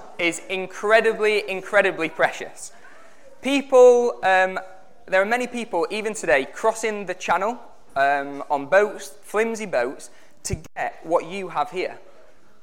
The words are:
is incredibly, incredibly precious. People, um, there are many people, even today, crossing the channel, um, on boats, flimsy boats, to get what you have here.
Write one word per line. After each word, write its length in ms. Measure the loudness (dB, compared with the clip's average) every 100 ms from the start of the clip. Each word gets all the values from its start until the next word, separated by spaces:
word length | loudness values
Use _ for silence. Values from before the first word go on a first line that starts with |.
| -12 -2
is 240 | -2 -2 -6
incredibly, 1000 | -6 -8 -6 2 4 4 2 0 0 -2
incredibly 580 | -8 0 2 2 0 -4
precious. 640 | 0 0 0 -12 -14 -16 -16 -20 -20 -20 -20 -20 -8
People, 760 | -2 -2 4 8 10 8 4 0
um, 380 | 4 4 4 0 -10 -16 -18 -18 0
there 120 | 2
are 60 | 2
many 220 | 0 -2
people, 400 | -6 -4 -2 -2
even 240 | -2 -6
today, 320 | -4 2 2 2
crossing 640 | -2 0 0 -4 -4 -8
the 80 | -6
channel, 420 | -2 0 0 -6 -12 -20 -8 0
um, 480 | 2 2 -2 -8 -4
on 160 | -4 2
boats, 420 | 4 4 -2 -14 -16
flimsy 420 | -6 -2 -2 -2 -4
boats, 460 | -2 -2 -4 -14 -18 -20 -14
to 120 | -10 -10 -10 -8
get 240 | -8 -8
what 240 | -2 0 0
you 240 | -8 -6
have 220 | -4 -4
here. 260 | -4 -6 -8 -18 -18 -18 -18 -18 -14